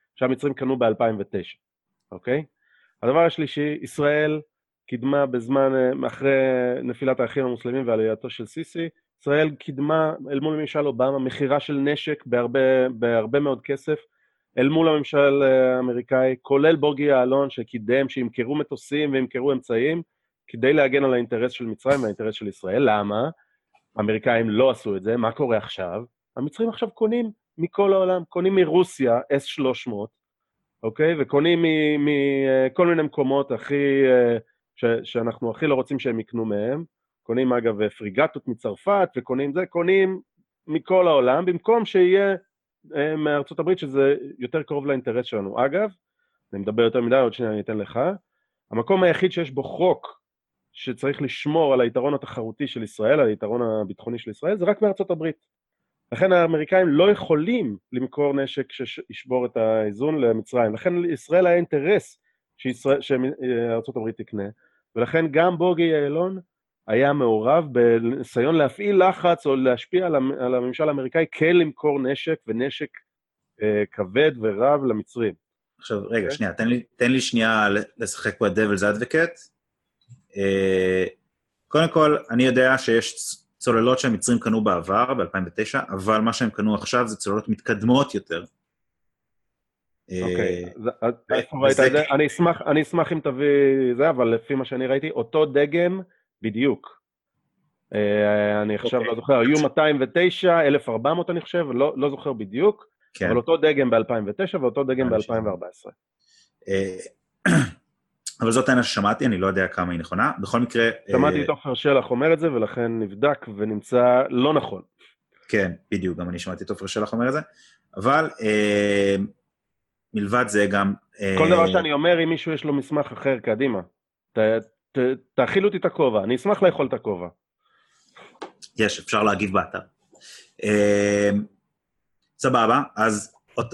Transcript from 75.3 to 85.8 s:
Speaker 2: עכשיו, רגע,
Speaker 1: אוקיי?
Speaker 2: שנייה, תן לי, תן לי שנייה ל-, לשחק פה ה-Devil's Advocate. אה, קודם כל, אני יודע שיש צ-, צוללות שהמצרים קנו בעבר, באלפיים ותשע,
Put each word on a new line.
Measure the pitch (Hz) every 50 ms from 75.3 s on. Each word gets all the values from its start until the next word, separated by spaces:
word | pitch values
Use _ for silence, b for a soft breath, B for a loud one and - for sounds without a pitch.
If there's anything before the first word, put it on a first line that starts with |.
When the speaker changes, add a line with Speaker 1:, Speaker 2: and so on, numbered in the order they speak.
| - - _ _ _ _ _ _ _ _
Speaker 2:
עכשיו, | - - 110 101
רגע, | 101 - 113 113 95
Speaker 1:
אוקיי? | 131 143 -
Speaker 2:
שנייה, | 110 92 85
תן | - 110 117
לי, | 123 123 - _ _
תן | - 123 120
לי | 131 131
שנייה | 113 - - 117 113 113 110 107 107 101
ל-, | 101 104 107 - _ -
לשחק | - - - - - 107 - -
פה | 113 101
ה-Devil's | 90 107 110 101 101 92 98 104 104 107
Advocate. | 123 - - 160 170 170 - - - _ _ _ _ _ _ _ _ _ _ _ _ _ - - _ _ - 101
אה, | 98 98 95 98 95 95 95 92 92 92 92 92 90 - - _ _ _ _ _ _ _ _ _ _ _
קודם | - 151 165 160
כל, | - 165 156 151 151 143 - -
אני | 117 123 127
יודע | 131 120 127 127 131 131 127
שיש | - 120 113 117 - - -
צ-, | - - - - - _ _ _ _
צוללות | - 127 117 113 113 123 127 127
שהמצרים | - 127 110 95 - - 120 113
קנו | - 117 110 113 107
בעבר, | 104 92 85 82 90 98 110 123 127 135
באלפיים | 117 90 - - 95 92 85
ותשע, | - - 107 - - 135